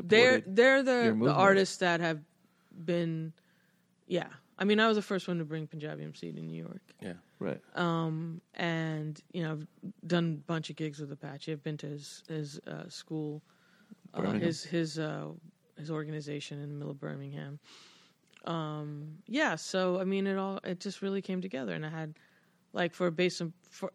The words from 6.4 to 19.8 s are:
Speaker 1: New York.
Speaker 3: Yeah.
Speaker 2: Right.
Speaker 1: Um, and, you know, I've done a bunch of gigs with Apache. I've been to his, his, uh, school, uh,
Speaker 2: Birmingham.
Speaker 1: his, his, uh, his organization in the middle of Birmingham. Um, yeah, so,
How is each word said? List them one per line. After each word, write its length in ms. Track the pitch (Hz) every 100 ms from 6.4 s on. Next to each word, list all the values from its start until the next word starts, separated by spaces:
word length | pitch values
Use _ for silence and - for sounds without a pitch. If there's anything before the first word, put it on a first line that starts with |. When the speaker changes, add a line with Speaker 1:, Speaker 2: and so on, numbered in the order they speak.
Speaker 1:
New 160 | 80 80
York. 240 | 82 - - -
Speaker 3:
Yeah. 120 | 101 87 _ _
Speaker 2:
Right. 200 | 95 - - -
Speaker 1:
Um, 640 | 175 165 165 160 165 165 - -
and, 680 | 170 165 160 156 156 151 _
you 100 | 180
know, 80 | 160
I've 160 | 151 156 _ 190 - 165
done 320 | 175 170 147
a 60 | 143
bunch 220 | 160 151
of 60 | 147
gigs 220 | 156 143
with 120 | 143
Apache. 400 | 143 143 139 -
I've 120 | 156
been 140 | 160 151
to 100 | 151
his, 360 | 147 143 - -
his, 300 | 156 147 143 -
uh, 200 | - -
school, 540 | - - 156 151 151 - _ _ _ _ - -
uh, 80 | -
Speaker 2:
Birmingham. 200 | - - 170
Speaker 1:
his, 160 | 160
his, 340 | - 170 160 156
uh, 300 | 156 98 - 165 165 _ _ -
his 140 | 151
organization 720 | 156 151 156 143 147 - 143
in 80 | 143
the 60 | 147
middle 160 | 147
of 80 | 139
Birmingham. 580 | 151 143 139 143 147 147 - - - - - _ _ - -
Um, 720 | 165 156 151 147 147 151 156 -
yeah, 280 | 254 285 165
so, 440 | - 190